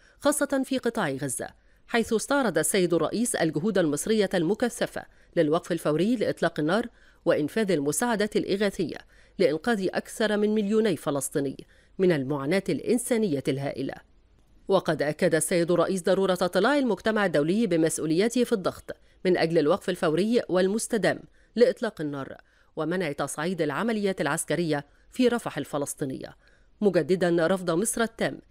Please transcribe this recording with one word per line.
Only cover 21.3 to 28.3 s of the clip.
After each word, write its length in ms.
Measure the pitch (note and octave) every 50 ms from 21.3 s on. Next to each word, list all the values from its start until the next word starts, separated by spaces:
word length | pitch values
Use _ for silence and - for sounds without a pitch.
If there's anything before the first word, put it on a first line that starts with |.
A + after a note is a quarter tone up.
| _ _ _ _ -
لإطلاق 440 | A3 A#3+ F#3+ - - A#3+ G#3+ - -
النار 360 | D#3 D3 C#3+ C#3 C3+ - - - _ _ _ _ _ _ -
ومنع 360 | - D#3 D#3 F3 F#3 F3+ D3 C#3+
تصعيد 500 | - C#3+ C#3 - - D3+ F3+ F#3+ D#3+ D#3+
العمليات 580 | D3 C#3 D3 G3 A#3 A3+ G#3 G3+ G3 F#3+ -
العسكرية 640 | F3 C#3+ D3 D#3+ - - D3+ D3 F3+ D#3+ D3+ C#3+ C#3 _ _ _ _ _
في 180 | - - B3+ A#3+
رفح 300 | A#3 A#3 - D#3 - D#3+
الفلسطينية، 760 | C#3 - - D3 C#3+ - - - D3+ C3 C3 - - - - _ _ _ _ _ _ _ _ -
مجددا 640 | G#3+ G3+ E3 F3 D3 C3 F#3 F3+ F#3 F3 E3+ E3+ D#3+
رفض 240 | E3 F#3+ F#3 F#3 E3+
مصر 320 | E3 E3+ G#3+ A3+ - - A3+
التام 360 | A3 - - G3+ D3